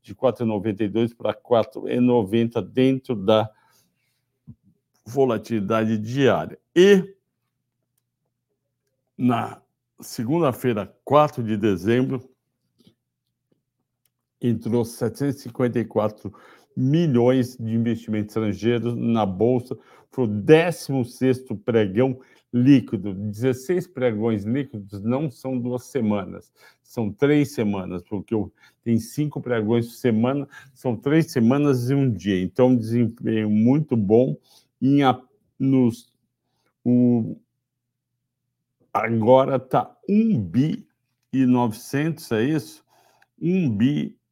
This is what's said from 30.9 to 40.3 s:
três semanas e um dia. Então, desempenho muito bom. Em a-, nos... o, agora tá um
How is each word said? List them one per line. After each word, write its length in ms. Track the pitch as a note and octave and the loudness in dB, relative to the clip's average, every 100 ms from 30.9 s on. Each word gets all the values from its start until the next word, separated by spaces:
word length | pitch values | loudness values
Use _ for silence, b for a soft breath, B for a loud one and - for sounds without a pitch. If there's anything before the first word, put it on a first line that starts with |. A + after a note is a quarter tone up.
| G#2+ | -4
três 360 | C#3+ D#3+ - | 0 0 2
semanas 580 | C3 A2+ C#3 D3 B2+ A#2+ | 2 2 4 2 0 0
e 60 | C#3 | 0
um 160 | C3+ | 0
dia. 300 | F#2 G2 F#2 | 0 -2 -2
Então, 340 | F#2 - B2+ B2 | 0 2 4 2
desempenho 760 | A2 A#2+ A2+ A#2 A2+ A2+ G#2+ | 0 0 -2 -2 -4 -2 0
muito 460 | G#2+ A#2+ D#3 D3+ A#2 | 2 4 2 0 0
bom. 400 | G2 A2+ C3+ D3+ b b b - | 4 4 2 -2 b b b -2
Em 220 | C3 C#3+ | 2 4
a-, 180 | C3+ B2+ - _ _ - | 4 2 -4 _ _ -4
nos... 540 | C3+ C3 B2 A2+ - _ _ _ _ _ _ _ | 0 4 2 0 -10 _ _ _ _ _ _ _
o, 540 | A#2+ B2 B2 A#2+ A2+ D#3+ _ _ _ _ _ _ _ _ _ _ _ _ _ _ _ | 0 2 4 2 -2 -8 _ _ _ _ _ _ _ _ _ _ _ _ _ _ _
agora 680 | G#2 A2+ A2+ A2 C3 C#3 C3 | -4 -2 0 6 6 4 -2
tá 360 | - C3+ - _ - | -2 -2 -2 _ 0
um 320 | G#3 A3+ | 2 2